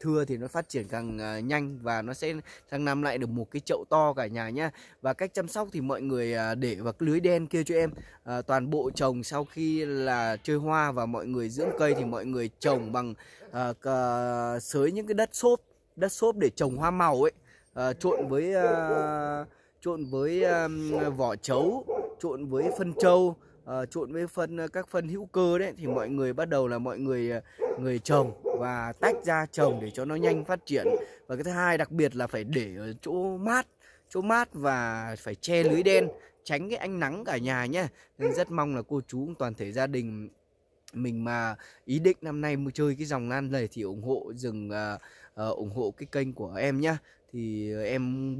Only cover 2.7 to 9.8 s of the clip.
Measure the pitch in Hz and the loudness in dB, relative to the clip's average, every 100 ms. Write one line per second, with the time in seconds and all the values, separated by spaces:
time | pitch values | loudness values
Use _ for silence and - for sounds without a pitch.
2.7 | 143 147 139 147 127 120 117 110 143 - | -4 0 0 0 0 -2 -4 -4 -6 -2
3.7 | 151 - 156 151 135 110 117 113 127 156 | -2 2 4 4 2 -2 -4 -4 -4 -4
4.7 | - - - 131 131 185 196 170 214 202 | -6 -18 -4 -2 0 -2 -4 -4 -4 -4
5.7 | 175 131 117 135 123 117 117 113 117 127 | -4 -2 -2 -2 0 0 0 0 0 -2
6.7 | 98 117 - 156 165 180 170 160 165 156 | -2 -4 0 2 4 4 2 2 0 2
7.7 | 165 160 - - - 120 123 123 131 131 | 2 2 -2 -16 -16 -8 -6 0 2 2
8.7 | 151 131 - 135 123 117 147 143 160 160 | 0 0 0 0 0 -4 -4 -4 -2 0
9.7 | 156 | 0